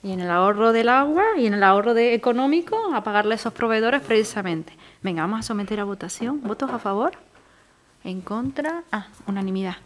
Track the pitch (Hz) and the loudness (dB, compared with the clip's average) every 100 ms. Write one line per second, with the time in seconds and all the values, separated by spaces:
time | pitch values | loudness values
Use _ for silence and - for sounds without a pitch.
0 | 196 185 175 175 190 208 226 226 233 254 | -6 -6 0 2 4 4 4 4 4 4
1 | 285 320 427 392 226 202 196 196 220 226 | 4 2 2 2 2 4 6 6 4 4
2 | 240 233 247 240 269 320 339 440 427 247 | 4 2 2 2 2 2 0 -2 0 -2
3 | 208 208 208 220 233 - 233 220 226 269 | 0 0 2 -2 -4 -2 0 2 2 0
4 | - 226 214 214 185 160 160 - - _ | 2 0 0 -4 -4 -4 -6 -18 -20 _
5 | 190 165 165 220 220 214 196 208 202 196 | -6 -2 -2 -4 -4 -6 -4 -4 -6 -6
6 | 190 - 233 294 233 214 269 247 208 196 | -10 -6 -6 -4 -6 -4 -4 -4 -4 -2
7 | 294 - - _ _ _ _ _ _ _ | -2 -4 -20 _ _ _ _ _ _ _
8 | - 185 175 214 262 269 294 339 330 214 | -10 -10 -6 -6 -4 -4 -6 -6 -8 -10
9 | - - - 196 190 190 190 180 | -10 -14 -6 -4 -2 -4 -6 -8